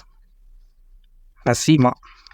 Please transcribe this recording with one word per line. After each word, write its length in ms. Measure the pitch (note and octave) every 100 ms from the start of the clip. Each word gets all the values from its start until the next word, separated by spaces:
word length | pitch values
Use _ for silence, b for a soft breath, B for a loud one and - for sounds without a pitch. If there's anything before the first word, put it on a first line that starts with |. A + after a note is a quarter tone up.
| - _ _ _ - - - _ _ - _ _ - _ C3+
நசீமா 460 | A#2+ - D#3 B2 - b b b